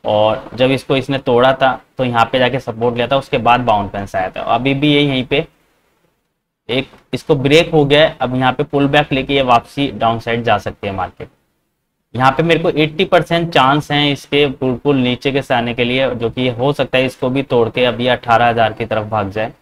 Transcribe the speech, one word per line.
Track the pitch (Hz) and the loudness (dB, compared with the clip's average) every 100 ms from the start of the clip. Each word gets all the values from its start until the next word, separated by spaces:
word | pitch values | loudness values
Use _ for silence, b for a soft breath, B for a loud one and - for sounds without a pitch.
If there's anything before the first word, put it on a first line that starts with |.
और | 110 107 107 107 - | 0 2 2 0 -8
जब | 110 131 | -2 0
इसको | 135 - - | 0 0 -2
इसने | 120 135 | -2 -4
तोड़ा | - 120 127 | 0 4 4
था | 135 135 123 _ - | 4 0 -2 _ -6
तो | |
यहाँ | 127 120 117 | -2 2 2
पे | 131 | 2
जाके | 123 127 | 0 -2
support | 120 113 120 | -6 -2 -2
लिया | 117 120 | -2 0
था, | 139 | -2
उसके | 131 135 | -2 -2
बाद | 110 123 | 2 2
बाउंस | 123 104 98 101 101 98 | 2 0 -2 -8 -6 -6
आया | 92 | -6
था। | 98 | -6
अभी | 92 117 131 | -4 -2 0
भी | 139 151 | 0 2
ये | 143 | 2
यहीं | 143 131 | 2 -2
पे | 123 139 165 _ _ _ _ _ _ _ _ _ _ _ _ | -2 -4 -4 _ _ _ _ _ _ _ _ _ _ _ _
एक | 123 135 - _ | -6 -6 -16 _
इसको | 127 - 147 | -12 -2 0
break | 135 156 165 | 4 4 4
हो | 160 | 2
गया | 143 147 156 | 4 4 2
है। | - | 0
अब | 123 127 | -4 0
यहाँ | 131 | -2
पे | 127 | -2
pull | 147 143 139 | -2 0 2
back | 147 151 | 2 0
लेके | 135 131 | -4 0
ये | 139 | 0
वापसी | 131 117 - - 139 | 4 2 2 -6 -4
downside | 104 113 117 117 117 | -2 -2 -2 -4 -4
जा | 113 104 | 0 -2
सकती | 104 - 101 | -2 -8 -8
है | |
market। | 95 90 - 90 _ _ _ _ _ _ _ _ | -6 -8 -10 -20 _ _ _ _ _ _ _ _
यहाँ | 117 131 | 0 0
पे | 135 | 2
मेरे | 165 165 | 0 2
को | 170 | 0
eighty | 143 156 151 | 0 -2 0
percent | 190 220 254 170 170 | 2 2 2 -2 0
chance | 160 131 147 143 | 2 2 2 0
हैं | 143 147 | -2 0
इसके | 139 - 143 143 | -2 -2 0 0
बिल्कुल | 131 131 120 143 139 | 0 -4 -2 0 0
नीचे | 123 123 143 | 0 -2 -2
के | 135 | -4
से | - | -2
आने | 123 117 | -2 -2
के | 120 | -2
लिए, | 120 127 131 | -2 0 -2
जो | 120 113 | -2 -4
कि | 117 127 | -2 -4
हो | 117 131 | 0 -2
सकता | 147 131 131 | 0 -2 0
है | 131 | -2
इसको | - 131 | -2 -4
भी | 135 | -2
तोड़ | 135 127 110 | 0 0 0
के | 127 | 0
अभी | 123 113 123 | -2 0 -2
अठारह | 117 - 113 120 | -2 2 2 4
हज़ार | 117 110 | 2 0
की | 104 113 | -2 -4
तरफ | 110 107 | -4 -2
भाग | 107 98 | -4 -4
जाए | 101 113 - | -4 -6 -8